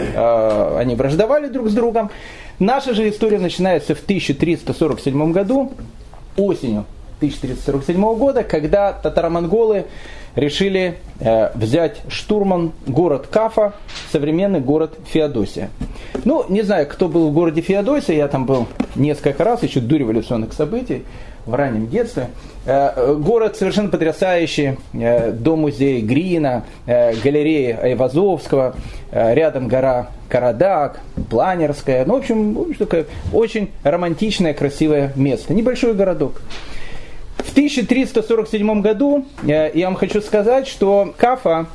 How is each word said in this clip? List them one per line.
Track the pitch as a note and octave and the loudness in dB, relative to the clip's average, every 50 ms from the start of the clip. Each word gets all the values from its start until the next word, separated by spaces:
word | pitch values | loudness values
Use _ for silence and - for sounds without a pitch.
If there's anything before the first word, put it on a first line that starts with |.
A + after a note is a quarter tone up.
| - - - | -2 -2 0
э, | G#2+ A2+ A#2 A#2 A2+ A2 A2 G#2+ G#2 G2+ D#2 D#2 | 2 2 4 4 4 2 2 2 2 2 0 0
они | - B2 B2+ A#2+ | 0 0 0 0
враждовали | A#2 C3 C3+ D3 E3 G#3+ A3+ C#4+ D4+ D4 | 0 0 0 2 2 2 2 2 0 0
друг | C#4 A3+ C4 A#3 A3 | -2 -4 -2 -2 0
с | G#3 | 2
другом. | A#3+ A#3+ A#3 G#3+ A#3 G#3+ G3+ - - - - - - - - - - | 2 2 2 0 0 -2 -4 -8 -14 -16 -18 -18 -18 -18 -18 -4 0
Наша | F3+ G#3 C4 C#4 C4+ C4 A3+ | 2 2 2 0 0 0 0
же | G3+ A3 G#3+ | 0 0 0
история | G#3 - A#3 A3 G#3 G3+ | 0 0 2 2 2 2
начинается | F#3 E3 - - F3+ F#3+ F3+ D3 - - D3+ | 0 -2 -2 0 2 2 2 2 0 -2 -4
в | - | -4
тысяча | - - G3+ F3 - - C#3 | -2 -2 -2 0 0 -2 0
триста | - - E3+ E3 C#3 - - - | 0 2 0 0 -2 -2 -6 -2
сорок | - E3 D#3 B2+ - | 0 0 0 0 -2
седьмом | - C#3+ C3 C#3+ D3+ E3 | -2 -2 0 2 0 2
году, | E3 F#3+ G3 F#3+ C4 C#4 C4+ C4+ - - - - - - - - - - - - - | 2 0 2 2 0 0 0 -2 -6 -12 -14 -16 -16 -18 -20 -20 -20 -20 -18 -6 -2
осенью | - G3+ G3 E3+ - C#3+ A#2+ G#2+ G#2 G2+ - - - - - - - | 0 0 0 0 -2 -2 -2 -2 -4 -4 -8 -14 -18 -16 -18 -6 -4
тысяча | D3+ C#3+ C#3+ - | -2 -2 -2 -4
триста | - B2+ B2 - - - | -8 -8 -8 -4 -4 -2
сорок | C#3+ C#3 C3+ | -2 -2 -2
седьмого | - E3+ F#3 G3+ A3 A3+ | 0 0 2 2 2 2
года, | G#3+ C4+ C#4 C4+ B3 G#3 | 2 2 2 2 2 0
когда | - - D#3 D3 D3+ G3+ G3+ G3+ G3 F#3+ | 0 -2 -2 2 2 2 2 2 2 0
татаро-монголы | - - D#3 - F3 E3 E3 E3+ E3+ E3+ E3 F#3+ A3+ A3+ A3 G#3 G3 E3 - - - - - - - - - - | -2 -4 -2 0 0 0 2 0 0 0 2 2 4 4 4 2 0 -2 -4 -12 -16 -16 -16 -16 -16 -16 -6 -2
решили, | - C#3+ D3 - - F#3+ G3 F#3+ F#3+ F#3 F3+ E3+ - - - - - | 0 0 0 0 0 0 0 2 2 0 0 -4 -6 -14 -16 -12 -2
э, | - A2+ A2+ A2+ G#2+ - - | 0 2 4 4 4 2 0
взять | A#2+ A2 A2 C3 E3 E3 D3+ - - - D3+ | -2 0 2 2 2 2 0 -2 -6 -10 -10
штурмом | - - - - G#3 G#3+ G3+ G3 F#3 F3 E3+ E3 - - - | -10 -10 -4 -2 0 0 2 2 2 0 0 -2 -4 -6 -6
город | - A#2+ D3 F3+ E3+ C#3+ - - - | -2 0 2 2 2 2 0 -2 0
Кафа, | - G#3+ A3 A3 A3 A3+ G#3+ G3+ G3+ - - - - - - - | 0 0 0 2 2 2 2 2 0 -6 -14 -14 -14 -14 -8 -4
современный | - D#3 C#3 D#3 D#3 E3+ G3 G3+ F#3+ D#3 | -2 -2 0 0 0 2 2 2 2 0
город | B2+ B2+ D3 D#3 D#3+ D3+ - - - - | 2 2 2 2 0 -2 -6 -14 -12 -2
Феодосия. | - D#3+ D3+ D3 C3+ A#2 G2 - - - G2 - - - - - - - - - - - - | 0 0 0 2 0 -2 -2 -2 -4 -8 -8 -8 -8 -10 -10 -10 -10 -12 -14 -10 -10 -2 0
Ну, | A3 D#4+ D4+ - | 2 2 2 0
не | - F#3 G#3 | 0 0 0
знаю, | A3 F#3+ G#3 F3 C#3+ | 2 2 2 2 0
кто | - - - F#3 | -2 0 0 0
был | E3+ D3+ E3+ E3 D3+ | 2 4 2 2 4
в | C#3+ | 2
городе | E3 F3 E3 D3 E3 | 2 2 2 0 0
Феодосия, | D#3+ - F#3+ G3+ G3+ A#3 D4 C#4+ - - E3 | 0 0 0 0 2 2 0 0 0 0 0
я | D3+ C#3+ | 2 0
там | C#3 - C3+ B2+ | 0 0 -2 0
был | B2 C3+ B2+ A#2 - - - - - - | 0 0 0 0 -4 -4 -6 -6 -4 0
несколько | - C3+ D3 D3+ - - C#3+ C#3 - E3 | 0 0 0 0 0 0 -2 0 2 2
раз, | A3 A#3+ A3 - | 2 2 0 -2
ещё | B2+ - D3 | -2 0 -2
до | A#2 A#2 D#3+ | 0 2 2
революционных | D3+ C3+ A2 A2 A2+ G#2 - B2+ A2 G#2+ G#2+ - | 2 2 2 0 0 0 0 -2 -2 -2 -4 -4
событий, | - D3+ D3 G#3+ B3 C4 - C#3+ A#2 - - - - - - - - - | -4 -4 -2 -2 -6 -4 -4 -6 -6 -6 -12 -14 -14 -14 -14 -16 -14 -8
в | A#2 A#2 | -4 -2
раннем | C#3 C#3+ C3 A2+ G#2+ A2 A2+ | -2 0 0 0 -2 -2 -2
детстве. | C#3+ A#3 A#3 A#3 - D3 B2 A#2 - - - - - - - | 0 -2 -2 -2 -4 -6 -6 -6 -10 -14 -16 -16 -16 -10 -2
Э, | B2 C3 C#3 C#3 C3 - | 0 2 2 2 2 2
э, | C3 B2 C3+ D3+ | 2 2 2 2
город | D3+ C#3+ F3+ A#3 A3+ A3 G#3 G#3 | 2 2 2 2 4 2 0 0
совершенно | - F#3+ F#3 D3+ G3+ G#3 F#3 | -2 -2 0 2 0 0 2
потрясающий, | F3+ D#3+ D#3+ D#3+ D#3 - F#3+ F#3 F3+ F3 E3 D3 - - D3 C3+ C3 - - - - | 0 2 2 0 0 0 0 2 2 2 0 0 0 0 0 0 -2 -4 -10 -10 -6
э, | A#2+ A#2 A#2 A#2+ A#2 A#2 A2 | -2 2 2 2 2 2 0
дом-музей | A2+ A2+ A2+ D3+ D#3+ D#3+ D#3 D3 C3+ A#2 C#3 C#3 C3+ A#2+ | -2 0 0 2 2 2 0 -2 0 2 2 2 2 0
Грина, | G#2+ G#2+ B2+ C#3+ F3+ F#3 F3 E3 D3 C3+ B2 A2+ - - - - - | 0 2 0 0 2 2 0 0 0 0 -2 -2 -6 -8 -16 -14 -2
э, | B2 A#2+ A#2+ A#2+ A#2 A2+ | 0 2 4 4 4 2
галерея | A2+ G#2+ C#3 D3 D3+ D3 D#3 D#3+ D3 C3 A#2+ A2+ - | 2 0 2 2 4 4 4 2 2 2 0 0 0
Айвазовского, | - B2+ B2+ A2 C3 B2 B2+ D#3+ G3+ G3 F3+ C#3 - - D#3 C3+ C3 B2 B2+ - - - - - - - | 0 0 2 2 0 2 4 4 4 4 2 0 0 0 2 2 2 0 -2 -6 -12 -12 -12 -14 -12 -4
э, | - A2 A2+ A2+ A#2+ | 0 2 2 4 4
рядом | D3 D#3+ D3+ - C3 B2+ | 4 2 2 0 -2 -2
гора | A#2+ B2+ C3 C3 C3+ B2+ B2 A#2 - - - - - | 0 0 2 2 2 2 0 -2 -6 -12 -16 -6 -2
Карадак, | - B2 B2 B2 A2+ A#2 F3 G3 F#3+ D#3 C#3+ C3 - - - - - - - - | 0 2 2 2 2 2 2 2 2 2 0 -2 -4 -10 -16 -12 -8 -8 -6 -2
Планерская. | A2+ A#2 D3 F#3 F#3 F3 D#3+ C#3+ C#3+ - - C#3 C3 B2+ C3 | 0 2 2 2 2 0 0 0 -2 -4 -2 0 2 2 2
Ну, | C3 A#3+ | 2 0
в | |
общем, | C4+ C4 - A3+ A3 G#3+ G#3+ G#3+ | 0 0 0 0 0 0 0 0
в | - | -2
общем, | F4 F4 - | -4 -4 -2
такое | - G#3 - F3+ E3 D3+ - - - - - - | -4 -2 0 0 0 0 -2 -8 -8 -8 0 2
очень | G#3 A#3 G#3+ - A3 G3 - - - - | 2 2 2 0 -4 -4 -4 -6 -2 0
романтичное, | C#3 D#3+ F3 F3+ E3+ E3 - G#3 A3 G#3 - F3+ D#3 C#3+ | 0 2 2 0 -2 0 0 0 -2 0 2 0 0 2
красивое | - C#3+ C#3 C#3 - D#3 D3+ D3+ C#3+ C#3 C#3 C3 | 0 -2 -2 0 0 2 2 4 2 2 0 0
место. | C3+ C3+ C#3+ B2+ - - - C#3 | 0 2 2 2 -2 -2 0 0
Небольшой | G#3+ A3+ - B3+ - - A#3 A3 | 2 2 2 2 2 2 2 4
городок. | G3 G3+ F#3 F3 - D3 A#2+ - - - - - - - - - - - - - - - - - - - - - | 2 2 2 2 0 0 -2 -2 -6 -6 -8 -8 -8 -8 -6 -4 -4 -4 -4 -4 -6 -8 -8 -10 -10 -10 -8 -8
В | - - - - | -8 -8 0 2
тысяча | C4+ D4 C#4+ - B3 G#3 | 2 2 4 0 -2 0
триста | - B3 C4 C4 - - A3+ - | 2 2 2 2 2 0 -2 0
сорок | - A#3 A3 G#3 - | 2 0 0 0 0
седьмом | - G#3 G#3 G#3+ G#3+ G#3 | -2 0 0 2 2 2
году, | G3 G#3+ G#3+ G3+ C#4 C#4+ C#4+ C#4+ C4+ - - - - | 2 2 2 2 2 2 2 0 -2 -4 -10 -4 -2
э, | C#3+ D3 D#3 D#3 D#3 - | 0 2 2 2 2 0
я | D#3+ F3+ | 0 0
вам | F#3 F#3 | 0 0
хочу | F#3+ G3+ F#3 - G#3+ | 0 -2 0 0 -2
сказать, | G#3 - - G#3 G3+ A3 B3+ C4+ C4+ | 0 0 0 2 4 4 2 2 0
что | - - - G3+ F#3+ G3+ G3+ G3 F3+ - | -2 -2 0 2 4 4 4 2 0 0
Кафа, | - - A#3+ C4 C4 - F3+ E3 D#3+ E3 E3 | 2 2 2 2 2 2 0 2 2 0 -4